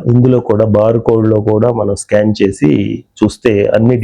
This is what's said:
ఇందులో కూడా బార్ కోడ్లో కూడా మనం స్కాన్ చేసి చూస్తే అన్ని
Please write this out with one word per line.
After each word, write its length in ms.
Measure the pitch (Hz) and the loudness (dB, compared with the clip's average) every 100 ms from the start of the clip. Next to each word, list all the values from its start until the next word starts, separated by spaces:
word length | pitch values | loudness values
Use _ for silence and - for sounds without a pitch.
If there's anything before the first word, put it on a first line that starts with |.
| 123 | 0
ఇందులో 260 | 120 127 123 - | 2 2 0 0
కూడా 160 | 107 110 104 | 0 2 2
బార్ 240 | 110 117 117 | 2 0 0
కోడ్లో 300 | 113 110 107 107 | 0 2 0 0
కూడా 180 | 107 120 113 | 0 0 -2
మనం 160 | 104 101 | -4 -6
స్కాన్ 300 | - 107 107 104 | -2 0 0 0
చేసి 280 | 101 - 147 123 104 117 - - | -2 0 -2 0 -2 -6 -10 -4
చూస్తే 460 | 143 - 120 101 104 107 | -4 -2 -2 0 0 0
అన్ని 200 | 117 120 | 0 0